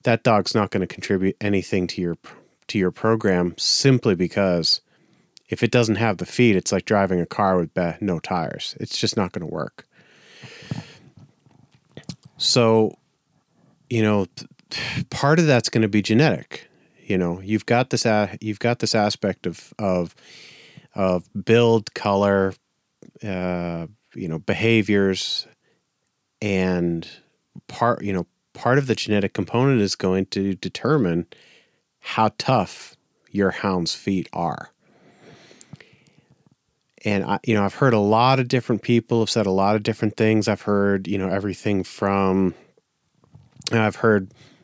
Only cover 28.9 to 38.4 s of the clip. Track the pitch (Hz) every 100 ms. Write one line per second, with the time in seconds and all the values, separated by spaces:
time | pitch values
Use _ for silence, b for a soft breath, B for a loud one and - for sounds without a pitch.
28.9 | 110 - 104 95 - 85 120 135 131 98
29.9 | - 95 92 95 104 98 92 95 - 117
30.9 | 151 95 85 87 b b b b b b
31.9 | _ - - 110 - - 127 90 - -
32.9 | _ _ _ _ 101 98 - 104 92 82
33.9 | - - 98 82 - 85 64 - _ B
34.9 | B B B B B B B B B B
35.9 | B B B B B B _ _ _ _
36.9 | _ 107 101 - 101 - 107 101 - 139
37.9 | 113 101 110 123 135